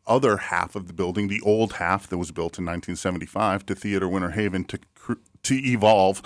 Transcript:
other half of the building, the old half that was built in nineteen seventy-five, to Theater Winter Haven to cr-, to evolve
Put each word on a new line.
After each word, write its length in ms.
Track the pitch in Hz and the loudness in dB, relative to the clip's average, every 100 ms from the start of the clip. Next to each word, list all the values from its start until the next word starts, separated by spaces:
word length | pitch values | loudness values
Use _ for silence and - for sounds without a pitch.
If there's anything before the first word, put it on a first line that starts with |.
| - | 0
other 320 | 120 131 101 | 4 4 2
half 380 | - 87 90 104 | 0 -2 -2 -6
of 120 | 90 | -8
the 60 | |
building, 340 | 85 90 92 101 | -4 -2 -2 -2
the 140 | 101 | 0
old 320 | 101 107 110 | 2 4 2
half 340 | - 87 98 - | 0 0 -2 -2
that 100 | 90 | -6
was 140 | 87 | -4
built 260 | - 82 - | -4 -6 -6
in 60 | 87 | -6
nineteen 300 | 85 - 87 | -6 -8 -6
seventy-five, 680 | 98 90 - - 107 95 - | -4 -4 -6 -2 0 0 -4
to 100 | 101 | -6
Theater 320 | 107 98 92 | -2 0 0
Winter 220 | 95 90 | 0 -2
Haven 320 | 82 104 95 92 | -2 -2 -2 -6
to 140 | 98 - _ | -10 -14 _
cr-, 180 | - 117 _ _ | -8 -8 _ _
to 120 | - 135 | -2 0
evolve 640 | 135 120 107 107 95 98 | 2 4 6 6 6 2